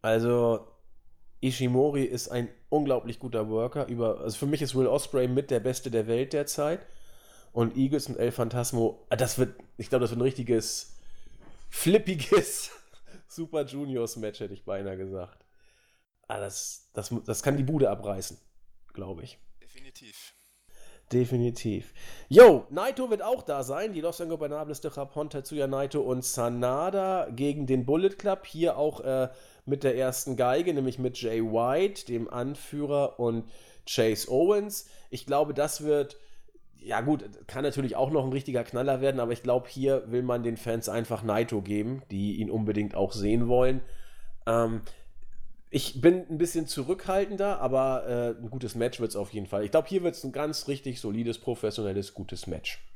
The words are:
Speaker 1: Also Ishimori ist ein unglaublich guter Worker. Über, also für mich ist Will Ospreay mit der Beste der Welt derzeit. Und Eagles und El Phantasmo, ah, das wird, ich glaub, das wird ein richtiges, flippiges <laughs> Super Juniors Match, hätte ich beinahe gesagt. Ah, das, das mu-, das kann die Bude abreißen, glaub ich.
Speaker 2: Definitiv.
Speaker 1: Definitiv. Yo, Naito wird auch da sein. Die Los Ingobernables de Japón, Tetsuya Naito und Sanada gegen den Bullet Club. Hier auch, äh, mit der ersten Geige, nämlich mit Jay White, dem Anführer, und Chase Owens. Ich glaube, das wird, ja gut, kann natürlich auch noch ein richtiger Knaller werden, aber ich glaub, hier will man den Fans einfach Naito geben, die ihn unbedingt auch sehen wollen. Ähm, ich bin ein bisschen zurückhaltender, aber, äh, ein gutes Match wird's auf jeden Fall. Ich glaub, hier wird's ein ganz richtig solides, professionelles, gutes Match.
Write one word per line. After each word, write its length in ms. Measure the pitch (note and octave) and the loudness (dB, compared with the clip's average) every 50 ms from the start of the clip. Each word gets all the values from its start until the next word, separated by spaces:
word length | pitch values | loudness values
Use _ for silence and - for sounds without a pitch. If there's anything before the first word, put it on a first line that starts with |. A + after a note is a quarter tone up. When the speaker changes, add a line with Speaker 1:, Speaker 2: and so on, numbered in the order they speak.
Speaker 1:
Also 640 | - A2 A2+ A#2 A#2 A#2+ A#2+ A#2+ A#2+ A#2 A2+ G#2+ - - - _ - - - - _ - - - - - - - | 2 4 2 4 4 4 4 4 4 4 2 2 -2 -12 -20 _ -20 -20 -20 -20 _ -20 -20 -20 -20 -18 -10 -2
Ishimori 600 | - C3 B2+ - C3 B2 B2 B2+ C#3 D3+ C#3+ C#3+ | -2 -2 0 0 0 2 4 4 4 4 2 0
ist 260 | C3+ - B2 A#2+ - - | 0 0 -2 -6 -6 -4
ein 240 | B2 B2 A#2+ A#2 - - - - | -4 -4 -4 -4 -8 -18 -6 0
unglaublich 520 | - D3+ D3 C#3 C3 A#2+ - A#2+ A2 - | 0 2 2 2 0 0 0 -6 -10 -10
guter 280 | - B2+ A#2 A2+ G#2+ A2 | -8 -4 -2 -2 -2 0
Worker. 380 | A2 A2 A#2 B2+ - D3 C3 | 0 0 0 0 -2 -4 -4
Über, 320 | A2+ B2 A#2 A#2 A2 G#2 - | -4 -2 0 0 0 0 0
also 180 | - A2+ G#2 | -4 -6 -4
für 100 | - C#3+ | -2 -2
mich 140 | C#3 D3+ - | -2 0 0
ist 140 | D#3 - - | -2 -2 2
Will 140 | C3 C3 A2+ | 2 4 4
Ospreay 400 | B2+ C#3+ - - - C3+ B2+ B2+ | 4 2 0 0 0 2 2 4
mit 240 | B2 C3+ C#3 - | 2 0 0 2
der 80 | C3+ A#2 | -2 0
Beste 320 | G#2 C3 B2 - - C3 | 0 0 -2 -2 -4 0
der 160 | A#2 A2+ G#2+ A2 | 0 0 2 2
Welt 240 | A#2 A#2+ C3+ C3+ | 0 0 0 0
derzeit. 520 | - D3 C#3+ - - - D3 D3+ E3+ G3 - - - - - - - - _ - - - - - | -2 -2 -2 -2 -2 -2 0 0 -2 -4 -6 -14 -16 -14 -14 -16 -18 -20 _ -20 -20 -20 -20 -8
Und 240 | - A#2 A#2 A2+ - | 0 0 0 2 2
Eagles 320 | B2+ C3+ C3+ D3 D3 - - | 2 2 2 2 0 -2 -4
und 80 | B2 | -2
El 160 | - A#2 A#2+ | 0 -2 0
Phantasmo, 760 | - - A#2+ A2+ A#2+ B2 A#2+ - - A#2 A2+ A2 - - - - | 0 0 -2 0 0 -2 -2 0 2 2 2 2 0 -4 -4 -4
ah, 60 | A#2 | 0
das 220 | A2 C3 A#2+ - A#2+ | 0 0 0 2 2
wird, 200 | B2+ G#2+ - - - - - | 0 0 0 -12 -20 -20 -12
ich 120 | - A2+ - | -12 -4 0
glaub, 120 | - B2+ | 2 2
das 100 | B2 G#2+ | 2 2
wird 80 | A#2 A#2+ | 0 2
ein 40 | |
richtiges, 760 | B2 C3 B2+ - A#2+ A#2 A#2+ A2 - - - - - - - - - - - - - - - - - - - - - - | 0 0 0 -2 0 2 2 2 2 0 -6 -8 -8 -10 -14 -12 -10 -10 -10 -10 -12 -14 -16 -18 -18 -18 -16 -14 -12 -10
flippiges 1000 | - - - D#3+ F#3+ A3 G#3 F#3 F#3 D3+ C3 - G3+ G3 - - - - - - - - - - - - | -6 0 4 6 6 6 4 2 -2 -2 2 6 6 6 6 4 -6 -6 -8 -10 -14 -20 -20 -20 -20 -20
<laughs> 300 | - - - - - - | -18 -18 -18 -18 -18 -18
Super 360 | - - E3 - - D#3 C#3+ | -12 -12 -10 -4 -2 -2 -2
Juniors 520 | B2+ C3 C#3 D3 C#3 C3 B2 A#2 A2 - | -2 -4 -6 -6 -4 -2 -2 -2 -4 -4
Match, 240 | A#2 A2 G#2+ G#2 - | -6 -8 -8 -6 -8
hätte 140 | G#2+ F#2+ G2 | -10 -10 -10
ich 100 | - - | -12 -8
beinahe 320 | - G2 G2 G2+ G2 F#2+ | -6 -6 -4 -4 -6 -6
gesagt. 480 | F#2 F#2+ F#2+ F#2+ F#2 F2+ F2+ - _ _ _ _ _ - - _ _ _ _ _ _ _ _ _ _ _ | -6 -8 -8 -8 -8 -10 -10 -14 _ _ _ _ _ -20 -20 _ _ _ _ _ _ _ _ _ _ _
Ah, 140 | _ G#2+ G#2 | _ -8 -6
das, 500 | G2 G2 G2 - - - - - _ _ _ | -6 -8 -8 -10 -10 -10 -12 -14 _ _ _
das 180 | - G2+ - | -10 -8 -6
mu-, 80 | A#2+ A2+ | -6 -6
das 240 | - - A2+ - - | -4 -6 -6 -2 -2
kann 120 | F3 C#3+ | -2 0
die 60 | C#3+ | 0
Bude 260 | C3+ C3 D#3 D3 - G2+ | -2 0 2 2 2 2
abreißen, 460 | G2+ G2+ G2+ G2+ G2+ G#2+ - - - - _ - _ - - - - - - - | 2 -2 -4 -6 -6 -6 -8 -10 -14 -18 _ -20 _ -20 -20 -20 -20 -20 -20 -18
glaub 300 | - - G2 F#2 F#2+ E2 | -14 -12 -12 -10 -12 -12
ich. 160 | - B2 - - - - - - | -14 -16 -18 -20 -20 -20 -20 -18
Speaker 2:
Definitiv. 720 | - - - - C3 C3+ - - B2+ A2 G2+ - - - _ _ _ _ _ _ _ - - - - - - - _ _ | -20 -20 -18 -18 -18 -18 -18 -20 -20 -20 -20 -20 -20 -20 _ _ _ _ _ _ _ -20 -20 -18 -16 -18 -18 -20 _ _
Speaker 1:
Definitiv. 840 | A#2+ B2 B2 A#2+ B2+ A#2+ A#2+ A#2+ A#2+ - - A#2 G2+ - A#2+ - - - - - - - - - | 0 0 0 2 0 0 0 0 -2 -4 -4 -4 -4 -4 -6 -10 -16 -14 -12 -12 -12 -14 -6 8
Yo, 380 | C3 F#3 B3 A3+ D#3+ A#2+ - - | 12 12 12 12 12 10 2 -4
Naito 400 | C#3 E3+ G3+ C4 - C4 B3+ A#3+ | -4 -2 -2 -2 -2 -2 -2 -2
wird 140 | A3 G3 | -2 -2
auch 200 | F#3 G#3+ B3 A#3+ | 0 -2 -2 -2
da 200 | - - D3 C#3 | -2 -4 -4 -4
sein. 320 | C3 B2 C3+ D#3+ G3+ A3 G3 | -4 -4 -6 -6 -6 -6 -6
Die 80 | D#3+ | -4
Los 180 | D3+ E3+ E3 - | -4 -4 -4 -6
Ingobernables 600 | F3 D#3+ E3 D#3 D3+ C#3+ D3 D3+ D#3 D3+ D3 - | -6 -6 -4 -4 -4 -6 -6 -6 -8 -8 -10 -8
de 80 | - D3+ | -8 -8
Japón, 400 | - C#3+ C#3 C3+ - D3 D3+ D3+ | -6 -8 -10 -8 -6 -6 -6 -6
Tetsuya 360 | - C#3 C3 - D3+ D3 C#3 | -6 -10 -10 -6 -4 -4 -2
Naito 360 | C3+ C3+ C3+ C#3 C3 - D3 | -2 0 -2 -2 -2 0 -2
und 200 | A2 A#2+ B2+ B2+ | 0 0 -2 -2
Sanada 1040 | B2+ - - C3 A#2 A#2+ A#2+ A#2+ B2 B2 B2+ C#3+ E3 F#3 F#3+ G3 F#3+ F#3+ F#3+ F3+ D#3+ - | -2 -4 -2 0 -2 0 0 0 0 0 0 0 -2 0 0 0 0 0 0 -2 -2 -4
gegen 360 | A#2 A#2 C#3 D3 C#3+ D3+ C#3 | -4 -2 -2 0 0 -2 0
den 200 | B2+ C3 C3 B2 | 0 0 0 2
Bullet 320 | C3 D3 E3 F#3 G3 G3 - | 2 2 4 4 2 0 0
Club. 260 | - G#3 F#3+ G3 - | -2 -2 -2 -2 -4
Hier 320 | - - D#3+ E3 E3+ - | -14 -4 0 0 0 2
auch, 240 | - D3 D#3 - - | 2 0 0 0 -2
äh, 300 | - C3 C3 C3 B2+ B2+ - - - - - - _ | -2 0 0 0 0 -2 -4 -14 -20 -20 -20 -16 _
mit 200 | - C#3 C#3 C#3+ | -4 -4 0 2
der 120 | C3+ B2 | 0 2
ersten 400 | B2 C3 B2+ B2 - - C#3 B2+ | 2 0 0 0 -4 -4 -4 0
Geige, 380 | A#2 B2 B2 C3 D3+ E3+ F3+ D#3+ | 2 2 4 4 2 2 2 0
nämlich 240 | C#3+ C3 C3 A#2+ B2+ | 0 0 -2 -2 -2
mit 200 | B2+ B2 A#2 - | -4 -4 -4 -2
Jay 220 | A#2+ A2+ A2+ A2+ | -4 -2 0 0
White, 640 | A2+ A2+ A2 A2+ A#2 B2 C3+ E3 F#3+ G3+ G3 - - | 0 2 2 2 2 2 2 2 2 0 0 -4 -8
dem 220 | - B2 A2+ A#2 - | -6 -4 -4 -4 -4
Anführer, 920 | - B2 B2 C3+ C#3+ - - - - D3 D3 C#3 C#3+ C#3+ C#3+ - - - | -4 -4 -4 -4 -6 -8 -12 -10 -6 -4 -2 0 2 2 2 0 0 0
und 320 | A#2+ A#2 A#2 A2+ A2+ - - - - - - - - | 0 0 0 -2 -4 -8 -14 -18 -20 -20 -20 -18 -10
Chase 440 | - - - A2+ A2+ G#2+ G2 - - | -4 0 2 4 4 4 0 -2 0
Owens. 560 | B2+ C3 E3 F#3+ G#3 G#3 G#3 G#3 G3+ - - - - - - - | 2 2 4 4 4 2 2 -2 -8 -10 -10 -12 -20 -20 -14 -12
Ich 160 | - B2+ - | -10 -10 -4
glaube, 300 | - C#3 C#3+ D3+ D3 C#3 | 0 2 2 2 2 0
das 280 | B2+ C#3+ D3+ - - | -2 -2 -2 -2 -4
wird, 360 | D3+ D3+ D3 D3 C#3 C#3+ - - - - - - - - _ - - - - | 2 2 2 2 2 -2 -6 -18 -18 -16 -16 -16 -16 -18 _ -20 -20 -20 -20
ja 240 | - - - - A2 | -18 -6 -2 -2 0
gut, 240 | A#2 C#3+ D#3 C3+ - - - - - | 2 2 0 0 0 -10 -16 -18 -18
kann 180 | - - B2+ C#3+ | -10 -6 -2 -2
natürlich 320 | C#3+ - C#3 C3 A#2+ - | -2 -2 0 -2 -2 0
auch 140 | - C3+ C3+ | 0 0 2
noch 140 | D#3 D3 C3 | 2 0 2
ein 80 | C3 | 2
richtiger 320 | C3 C#3 C#3 - B2+ A#2+ A#2 | -2 -2 -4 -2 -2 -2 -2
Knaller 360 | - - A#2+ C3 C#3 C3+ B2+ | -2 -2 -2 0 2 0 2
werden, 200 | C3 C#3 C3+ B2+ | 2 0 2 2
aber 120 | A#2+ A#2 | 0 -2
ich 100 | A#2+ A2+ | -2 -2
glaub, 240 | - B2+ B2 B2+ B2 | 2 2 2 2 2
hier 440 | - - C3+ C3 C#3 C3+ C3 - A2 | -2 -6 0 2 2 2 2 0 0
will 120 | A2+ B2 | -2 0
man 200 | B2 B2 B2 A#2+ | 2 2 0 0
den 160 | A#2 A#2 A2+ A2 | 0 -2 -4 -4
Fans 320 | - A#2 A2+ A2+ A2 - | -2 -2 -2 -2 -2 -2
einfach 320 | G#2 A#2 A2+ A2 A#2+ G#2 | -2 -2 -2 -2 -4 -4
Naito 400 | A2+ A2 G2+ A2+ A#2 A2+ A#2 G#2 | 0 0 2 2 2 2 0 -4
geben, 400 | F#2 G2 G#2+ G#2 G#2 A#2 C3 C3+ C3+ _ | -2 0 -2 0 0 -2 -4 -6 -8 _
die 260 | G#2 G2 G2+ G#2 G2+ | -4 -2 -2 -2 0
ihn 140 | - A2 - | -2 -2 -2
unbedingt 440 | - A2 G#2+ G#2 G#2 G#2 G#2 G2+ - | 0 0 0 0 0 0 0 -2 2
auch 180 | - G2 G2 | 0 0 0
sehen 360 | - G#2 G2 G#2 A2 A#2 A#2+ A#2 | 0 -2 0 2 4 4 4 6
wollen. 320 | B2 B2+ B2+ B2+ C3 C3 - - - - - - - - - - - - - | 6 6 8 6 6 4 0 -4 -6 -8 -8 -10 -10 -8 -8 -8 -8 -4 -2
Ähm, 360 | A2+ A2+ A#2 A#2 A2+ A2+ G#2+ - - - - - - - - - - - - - - - - - - | 2 2 2 2 2 0 -4 -6 -8 -10 -12 -14 -14 -12 -10 -8 -6 -6 -6 -6 -6 -8 -12 -12 -2
ich 300 | - C#3+ - - - B2+ | -2 -2 -2 -2 -4 6
bin 260 | A#2+ E3+ F3+ F#3 F3 - | 6 6 6 6 -2 -6
ein 80 | E3 D3+ | -2 -2
bisschen 280 | F3 E3+ - E3 D#3 | -2 0 0 -4 -4
zurückhaltender, 920 | - - D3 B2+ C3+ F#3 F#3+ - - F#3+ G3 G3+ G3+ G#3 F#3+ G3 G3+ G3 - | -2 -4 -6 -2 -2 -4 -4 -2 0 0 0 0 0 -2 -2 -2 -2 0 0
aber, 460 | C#3 B2+ C3 C3 C3+ C3+ C3 B2 - A#2 | 0 0 2 2 2 2 0 -2 -2 -2
äh, 220 | B2 A#2+ A#2+ A#2+ A#2 - | -2 0 0 -2 -4 -6
ein 60 | A#2+ G#2+ | -8 -10
gutes 260 | B2+ C3 B2 A2 - | -8 -6 -8 -6 -2
Match 260 | A#2 A#2 B2 - - | -2 -2 -2 0 -2
wird's 160 | A#2+ A2 - | -4 -2 -2
auf 180 | G2+ G2+ - - | -4 -6 -4 -6
jeden 120 | G#2+ G2 | -8 -6
Fall. 180 | F2 - G2+ G#2+ | -4 -2 -2 -2
Ich 60 | G2+ | 2
glaub, 160 | - D#3+ D#3 | 2 2 2
hier 160 | - G3 F#3+ | 4 -2 0
wird's 220 | F3 E3+ E3+ - - | 0 0 -2 -2 -10
ein 80 | C3+ | -8
ganz 340 | - C#3 D3 D3+ D3+ - - | -6 -4 -4 -4 -4 -6 -4
richtig 320 | - C#3+ C3+ - C3+ A#2+ - | -4 -6 -4 -4 -8 -8 -6
solides, 400 | - A2 G2+ A2+ A#2 A2+ A2+ - | -6 -4 -4 -2 -2 -2 -4 -4
professionelles, 760 | - C3+ A#2+ - - G#2+ G2+ - G#2+ G2 F#2+ G2+ G2 - - | -4 -6 -4 -2 -2 -4 -2 -2 -4 -2 -2 -2 -4 -6 -10
gutes 320 | - F#2+ - F#2+ - - | -12 -10 -10 -10 -10 -8
Match. 360 | F#2+ E2+ D#2+ - - - - - - - | -8 -8 -6 -6 -8 -8 -8 -10 -12 -14